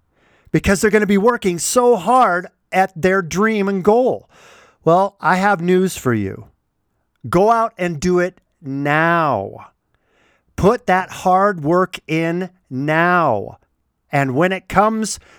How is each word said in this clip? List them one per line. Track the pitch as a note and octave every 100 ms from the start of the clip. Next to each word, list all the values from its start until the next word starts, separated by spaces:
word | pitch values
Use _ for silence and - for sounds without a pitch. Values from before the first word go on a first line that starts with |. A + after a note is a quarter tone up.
| _ _ _ _ _
because | E3 - G3
they're | A3
gonna | G#3 G3+
be | G3+
working | A3 A#3+ F#3+ E3+
so | - B3 B3 A3
hard | E3+ B3+ A3+ F3 F3+ _ _
at | F#3 F#3+ E3
their | F#3 F#3+
dream | E3 D#3+ A3 A3 G3
and | G3
goal. | E3 A3+ B3+ A#2 - _ - - _ _ D#3+
Well, | F3 G3 -
I | D3+ F3+
have | G3+ G3
news | F3 F#3 F#3+ -
for | C3
you. | A2+ G2 G#2 - _ _ _ _ _ _ _ A#2+
Go | F3 G#3
out | A#3 A3+ -
and | F3 D#3
do | F3+ F3+
it | F3+ F#3 _ _
now. | C#3+ C#3 C#3+ D3+ E3 E3+ D#3 A2 G2+ - - _ _ _ _ _ _ _ _ -
Put | F3+ A#3+ -
that | F#3 F3
hard | - F#3+ F#3 G3+ F3+
work | C#3+ F3 F#3 - -
in | D#3+ E3 F3 F#3 _ -
now. | B2+ D3 D#3 F3 F3+ D#3 G#2+ G2+ - _ _ _ _ _
And | C#3+ C#3
when | B2+ F3+
it | F#3+ -
comes | F#3 G#3+ A3 G#3+ - -